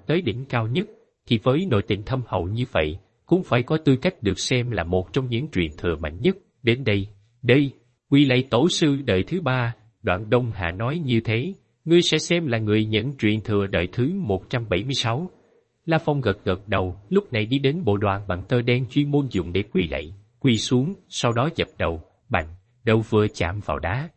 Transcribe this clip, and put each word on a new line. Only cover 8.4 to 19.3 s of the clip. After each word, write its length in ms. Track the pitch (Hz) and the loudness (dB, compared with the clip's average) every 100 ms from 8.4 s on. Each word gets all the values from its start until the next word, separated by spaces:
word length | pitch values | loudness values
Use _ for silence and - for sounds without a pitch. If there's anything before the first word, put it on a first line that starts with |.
| 127 | 2
tổ 200 | 113 175 | 2 2
sư 280 | - 156 139 131 | 2 2 2 2
đời 180 | 95 | 0
thứ 180 | 95 180 | 0 -2
ba, 340 | 143 127 117 - _ _ | -2 0 -2 -6 _ _
Đoạn 280 | 104 92 107 | -2 -2 0
Đông 220 | 120 123 | 0 0
Hà 200 | 95 85 | -2 -4
nói 280 | 92 120 170 | -4 -4 -4
như 200 | 139 113 | 0 0
thế, 340 | 113 113 165 196 _ _ 156 | 2 -2 -2 -8 _ _ 2
ngươi 160 | 175 | 4
sẽ 160 | 170 156 | 4 0
xem 300 | - 175 156 | 2 0 0
là 100 | 117 | 0
người 280 | 107 107 107 | 2 2 4
nhận 320 | 107 123 135 | 0 -2 0
truyền 240 | 107 107 | 0 0
thừa 260 | 104 101 98 | 0 0 0
đời 200 | 95 85 | 0 -2
thứ 220 | - 131 | -2 -2
một 360 | 196 131 95 - | -2 -2 -4 -2
trăm 200 | 127 113 | -6 -2
bảy 140 | 90 | -2
mươi 100 | 127 | -2
sáu. 360 | 127 117 120 180 - _ _ _ _ - | -2 -2 -4 -6 -12 _ _ _ _ -2
La 120 | 160 | 0
Phong 240 | 156 143 | 2 0
gật 240 | 110 95 101 | 0 -2 -2
gật 220 | 92 - | -4 -2
đầu, 280 | 95 92 85 - | -2 -2 -6 -2
lúc 240 | 190 202 | 0 0
này 120 | 110 107 | -2 0
đi 140 | 139 | 0
đến 240 | 135 165 | 0 0
bộ 140 | 139 101 | 0 0
đoàn 300 | 104 98 101 | 0 -2 -4
bằng 160 | 90 | -6
tơ 180 | 95 123 | -2 0
đen 240 | 120 123 131 | 2 0 0
chuyên 220 | 147 143 | 0 2
môn 160 | 143 135 | 0 0